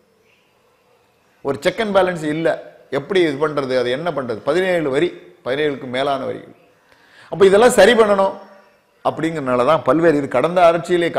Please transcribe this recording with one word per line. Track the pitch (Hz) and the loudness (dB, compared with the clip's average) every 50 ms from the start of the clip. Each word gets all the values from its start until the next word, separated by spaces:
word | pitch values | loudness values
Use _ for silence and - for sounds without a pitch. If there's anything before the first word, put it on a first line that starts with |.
| _ _ _ _ _ _ _ _ _ _ _ _ _ _ _ _ _ _ _ _ _ _ _ _ _ _ _ _ _ | _ _ _ _ _ _ _ _ _ _ _ _ _ _ _ _ _ _ _ _ _ _ _ _ _ _ _ _ _
ஒரு | 135 139 131 - | -6 -6 -2 -2
check | 180 175 - 226 | -4 -2 -2 -4
and | 208 196 190 | 0 2 2
balance | 180 180 180 170 156 151 | 2 2 -2 -4 -6 -6
இல்ல. | 151 160 165 160 147 - - - - - - _ - 139 | -4 -2 -2 -2 -2 -4 -8 -16 -20 -20 -14 _ -8 -8
எப்படி | 139 - 202 185 175 160 | -6 -2 0 0 0 0
இது | 139 135 156 | 0 -2 -4
பண்றது, | 156 151 143 139 127 127 127 | -2 -2 -4 -4 -2 -2 -2
அது | 123 123 123 139 | 0 -2 -4 -4
என்ன | 165 175 160 143 | -4 -6 -6 -6
பண்றது? | 131 117 113 101 - 143 | -6 -6 -8 -6 -4 -2
பதினேழு | 151 180 190 185 180 170 156 139 127 | -2 0 0 0 -2 -2 -2 -2 -2
வரி, | 143 165 175 - - - - - _ _ | -2 -2 -2 -4 -10 -18 -20 -20 _ _
பதினேழுக்கு | 120 131 143 151 151 139 123 - 127 123 | -6 -4 -4 -2 -4 -4 -6 -10 -8 -6
மேலான | 127 139 143 139 135 127 113 | -4 -2 -2 -4 -4 -6 -8
வரிகள். | 113 110 - - - _ _ _ _ _ _ _ _ _ _ _ _ - - - | -10 -12 -14 -18 -20 _ _ _ _ _ _ _ _ _ _ _ _ -20 -16 -14
அப்ப | - 160 196 196 | 0 2 4 4
இதெல்லாம் | 185 202 233 247 - 214 | 6 6 4 4 6 6
சரி | 190 214 240 220 | 6 6 6 4
பண்ணணும் | 226 208 202 196 196 190 - - - - - - _ _ _ _ _ _ _ _ _ | 4 2 4 2 0 -2 -2 -6 -16 -20 -20 -20 _ _ _ _ _ _ _ _ _
அப்படிங்கறனால | 131 120 135 156 165 165 156 139 127 123 123 120 135 | -6 -4 -2 -4 -4 -4 -4 -4 -2 0 0 2 2
தான் | 160 156 120 - | 2 2 2 2
பல்வேறு, | 131 160 165 170 151 147 | 2 4 4 2 2 2
இது | 139 - - 123 | 0 -2 -2 0
கடந்த | 139 165 175 185 175 165 | 0 0 2 4 4 4
ஆட்சியிலே, | 170 175 170 - 180 170 170 165 - | 4 2 -2 -2 -2 0 0 -2 -2